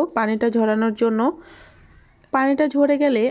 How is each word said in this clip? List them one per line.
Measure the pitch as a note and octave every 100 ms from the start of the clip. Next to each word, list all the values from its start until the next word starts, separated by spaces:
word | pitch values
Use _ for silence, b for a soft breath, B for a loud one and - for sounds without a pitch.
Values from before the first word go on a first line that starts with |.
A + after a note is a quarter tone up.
| F4
পানিটা | A3+ G#3+ A3 A#3+
ঝরানোর | A#3 A3 A3 A3+ G#3+
জন্য। | A#3 A3 C4 - B B B B B B B B _
পানিটা | C4+ C4+ C#4 D4+
ঝরে | C#4 C#4+ C#4+
গেলে | C#4+ A3+ B3